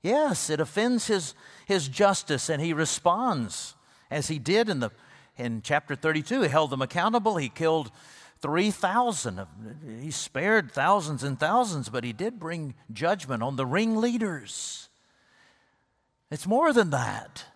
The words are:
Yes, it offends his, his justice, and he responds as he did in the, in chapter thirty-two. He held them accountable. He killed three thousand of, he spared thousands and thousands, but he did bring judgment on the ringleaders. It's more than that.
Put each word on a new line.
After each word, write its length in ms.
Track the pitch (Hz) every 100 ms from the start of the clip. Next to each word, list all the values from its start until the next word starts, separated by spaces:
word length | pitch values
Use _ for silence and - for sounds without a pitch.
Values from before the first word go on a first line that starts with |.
Yes, 480 | 175 269 302 180 -
it 100 | 151
offends 460 | 156 - 233 247 -
his, 280 | 202 147 - - - -
his 220 | 190 139
justice, 600 | 127 202 190 - 139 -
and 120 | 151
he 100 | 165
responds 1000 | 151 160 - 175 185 254 170 110 - - - _ _ _
as 160 | 147 139
he 100 | 156
did 300 | 123 202 226
in 120 | 156
the, 100 | 113 - - - _ -
in 260 | 120 113
chapter 320 | - 147 -
thirty-two. 480 | 139 156 156 151 262
He 60 | 180
held 220 | 143 151
them 120 | 131
accountable. 540 | 131 175 190 233 214 190
He 120 | 131
killed 440 | - 160 160 120 - - - - _
three 300 | 147 156 208
thousand 680 | 202 190 214 247 185 120 92
of, 100 | 92 80 110 151 156 110
he 100 | 147
spared 640 | - - 135 180 220 143
thousands 500 | - 147 202 156 139
and 160 | 139 131
thousands, 500 | 156 220 233 160 120
but 140 | 123
he 100 | 120
did 280 | 110 196 240
bring 340 | 160 170 147 - _
judgment 500 | 107 160 196 139 120
on 140 | 120 135
the 100 | 131
ringleaders. 1200 | 160 226 220 233 240 214 156 101 - - - - _ _ _ _ _ _ _ _ _ _ _ _ _ _
It's 160 | 151 180
more 260 | 233 320
than 180 | 240 190
that. 540 | 139 113 104 - - -